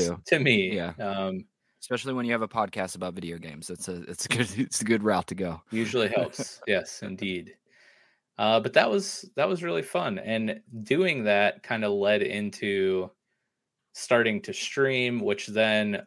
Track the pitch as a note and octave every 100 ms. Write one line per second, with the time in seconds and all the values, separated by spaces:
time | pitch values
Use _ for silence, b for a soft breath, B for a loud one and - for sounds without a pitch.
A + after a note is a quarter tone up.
0 | F2 F2 - D#3+ C3+ A2 F#2 F#2+ E2+ F2
1 | G#2 G2 F#2+ F#2+ - _ _ _ - B2
2 | C3+ B2+ A#2+ A#2 A2 A2+ G#2 G#2+ F#2 -
3 | F2+ F2+ F2 E2+ D#2+ D2+ - F2 - F2+
4 | - F2+ - A#2 A2+ G2 C3+ - G#2+ A2+
5 | G#2 F#2+ - F#2 F2+ E2 - A2 A2 A#2+
6 | G#2+ A2 E2+ - C3+ - - F#2+ E2 -
7 | G2 F#2+ G2 F2+ D#2+ - _ b b b
8 | b b b - G#2+ A2+ A#2 - A3+ G3
9 | F#3+ - - - E3 F3+ E3+ E3 - F3
10 | D#3 F#2+ - A2 A2 - - A#2 G#2+ C#3+
11 | F#3 C#3+ G#2+ G2+ G2+ - - A#2 G#2+ G2+
12 | G2 G#2+ G2+ G#2 G#2 - G#2+ G2 F#2+ F#2+
13 | F2+ - _ _ _ _ _ _ _ -
14 | - A#2+ A2+ G#2 - G2 - - C3+ C3
15 | B2 A#2+ G2+ G2+ - G#2+ A2 G#2+ G#2 G2+